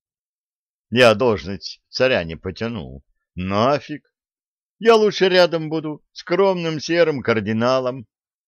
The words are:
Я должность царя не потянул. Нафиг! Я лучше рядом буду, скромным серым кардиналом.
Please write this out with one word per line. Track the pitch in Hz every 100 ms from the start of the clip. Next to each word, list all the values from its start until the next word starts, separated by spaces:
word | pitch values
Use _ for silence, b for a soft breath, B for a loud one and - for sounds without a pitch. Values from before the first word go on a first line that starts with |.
| _ _ _ _ _ _ _ _ _
Я | 113 120
должность | 107 127 98 80 98 - - _
царя | - 127 117
не | 82 80
потянул. | 95 85 113 117 65 67 - _ _ -
Нафиг! | 92 101 123 143 - 147 - _ _ _ _ _ _ _
Я | 220 226
лучше | 214 - 190
рядом | 180 175 160 156
буду, | 160 156 151 _
скромным | - - 175 196 185 165 156
серым | - 170 160 143
кардиналом. | 110 113 101 110 120 131 127 131 113 _ _ _